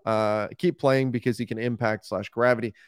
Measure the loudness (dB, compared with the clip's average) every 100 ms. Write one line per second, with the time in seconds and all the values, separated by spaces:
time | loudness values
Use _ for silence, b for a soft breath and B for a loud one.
0 | -2 0 2 0 -4 -2 -2 2 2 2
1 | 2 0 -2 -2 -6 -4 -4 0 0 -2
2 | -4 -6 -6 2 2 2 -2 b